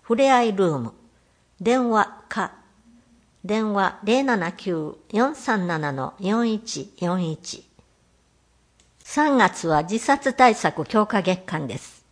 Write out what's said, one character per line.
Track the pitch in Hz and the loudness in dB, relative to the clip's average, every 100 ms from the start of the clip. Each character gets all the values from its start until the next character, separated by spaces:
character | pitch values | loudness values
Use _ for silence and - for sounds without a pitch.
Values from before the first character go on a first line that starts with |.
ふ | - 233 | -2 2
れ | 269 | 4
あ | 254 | 4
い | 233 | 2
ル | 196 185 | 2 0
ー | 147 | 0
ム。 | 113 - _ _ _ _ _ _ | -6 -12 _ _ _ _ _ _
電 | 185 254 247 | 0 0 2
話、 | 220 196 - - | 2 0 -4 -10
か。 | - 185 - _ _ _ _ _ _ _ _ | -6 -6 -8 _ _ _ _ _ _ _ _
電 | 185 214 220 | -4 -2 0
話、 | 202 190 - | 0 0 -2
零 | 202 247 | 0 2
七 | 277 226 170 | 2 0 -2
九 | - - 165 151 - _ | -6 -4 -4 -4 -10 _
四 | 208 262 | 0 0
三 | 302 - 220 175 | -2 -2 -2 0
七 | 165 147 | -2 -2
の | 135 131 - | -4 -6 -6
四 | 190 220 233 | -2 0 0
一 | 220 226 - - - | -2 -6 -12 -12 -6
四 | 175 180 170 | -4 -2 -2
一。 | 156 - - - _ _ _ _ _ _ _ _ _ _ _ _ _ | -6 -10 -16 -18 _ _ _ _ _ _ _ _ _ _ _ _ _
三 | - - 302 269 | -8 0 2 4
月 | 190 - 170 | 2 2 0
は | 156 | 0
自 | 165 220 | 2 -4
殺 | - 277 277 | 0 0 0
対 | 247 254 | 4 4
策 | 220 160 151 147 | 6 -2 -2 -2
強 | 220 | 0
化 | 214 208 | 2 0
月 | 185 185 | 0 -4
間 | - 160 139 | -4 -6 -6
で | 101 | -10
す。 | - - _ | -14 -20 _